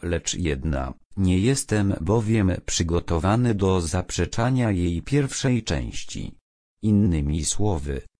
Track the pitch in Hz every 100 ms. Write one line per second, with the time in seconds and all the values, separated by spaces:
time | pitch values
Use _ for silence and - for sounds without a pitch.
0 | 87 85 - - 85 67 78 69 65 65
1 | _ - 95 92 107 135 - 107 101 95
2 | 80 110 107 113 95 87 - - 85 85
3 | - 82 85 110 123 101 95 95 80 90
4 | 87 - 85 - 117 131 120 95 87 85
5 | - 139 139 - 135 123 - 73 113 -
6 | - - - - _ _ _ _ 107 104
7 | 101 82 71 80 71 - 104 87 71 67
8 | - _